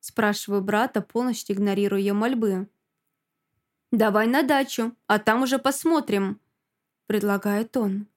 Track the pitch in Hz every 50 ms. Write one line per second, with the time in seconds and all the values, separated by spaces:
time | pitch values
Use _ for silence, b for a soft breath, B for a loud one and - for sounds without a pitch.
0 | - - - - 220 208 208 - - - 202 202 190 196 202 208 233 269 - 220
1 | - _ - 226 247 254 233 - - - 208 196 208 202 196 196 202 202 196 196
2 | 196 202 202 208 214 240 262 233 220 208 190 185 196 202 _ _ _ _ _ _
3 | _ _ _ _ _ _ _ _ _ _ _ _ _ _ _ _ _ _ - 220
4 | 220 214 196 214 214 226 247 285 302 262 302 269 269 - - - 226 226 233 _
5 | _ _ 208 214 208 - 220 240 269 254 262 262 269 269 269 - - 320 330 311
6 | 226 - 208 202 196 190 202 - _ _ _ _ _ _ _ _ _ _ _ _
7 | _ _ 214 214 202 208 202 196 196 208 202 208 226 226 - 262 226 202 190 202
8 | 208 _ _